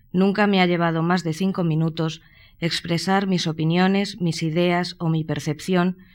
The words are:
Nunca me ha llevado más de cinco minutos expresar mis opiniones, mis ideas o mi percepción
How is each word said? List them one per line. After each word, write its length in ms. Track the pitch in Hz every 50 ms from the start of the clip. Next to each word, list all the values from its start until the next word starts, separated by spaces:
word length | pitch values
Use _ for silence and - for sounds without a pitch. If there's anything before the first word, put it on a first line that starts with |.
| _ _
Nunca 360 | - 180 190 202 196 214 208 202
me 140 | 202 185
ha 40 | 180
llevado 380 | 175 175 170 170 170 165 165 165
más 200 | 170 180 180 170
de 100 | 165 156
cinco 300 | - 190 190 185 - 175
minutos 600 | 165 151 160 160 165 160 165 160 160 160 - - _ _ - - - - -
expresar 680 | 170 165 - - - 170 170 160 170 185 190 196 202 190
mis 180 | 185 170 -
opiniones, 720 | 165 156 160 156 160 170 180 185 190 190 202 202 202 - -
mis 220 | 180 165 160 -
ideas 540 | 165 160 156 175 175 180 175 175 180 175 - -
o 120 | 175 160
mi 140 | 160 160 156
percepción 720 | 160 147 147 - 160 143 151 - - 185 180 175 185 180 - - - -